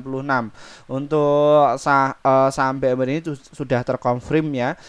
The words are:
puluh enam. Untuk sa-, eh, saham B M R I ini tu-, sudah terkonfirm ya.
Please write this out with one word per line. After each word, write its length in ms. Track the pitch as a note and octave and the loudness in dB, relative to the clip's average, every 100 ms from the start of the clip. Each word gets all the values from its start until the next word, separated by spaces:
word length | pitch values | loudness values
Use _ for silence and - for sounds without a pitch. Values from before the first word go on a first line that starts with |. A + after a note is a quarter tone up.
| C3 | -6
puluh 160 | C3 | -8
enam. 320 | C#3+ C3 A2+ - - - - | -2 -2 -4 -12 -20 -20 -10
Untuk 960 | C3 C#3+ D3+ D3 D3 D3 D3+ C#3 B2+ | -8 -2 0 2 4 4 4 4 2
sa-, 320 | D3+ C#3 C3+ | 2 2 2
eh, 360 | - C#3 C3+ C3+ | 0 2 4 2
saham 240 | - C3+ C3+ | 0 -2 0
B 160 | C3 | -2
M 80 | B2+ | 0
R 80 | B2+ | -2
I 40 | D3+ | -4
ini 40 | E3 | -6
tu-, 160 | C#3+ - - | -10 -12 -12
sudah 240 | C3+ B2 | -4 -4
terkonfirm 720 | B2 B2+ B2 B2 - D3+ D#3 | -2 -4 -2 -4 -2 -2 -2
ya. 240 | C3+ B2 E3+ | -2 -4 -6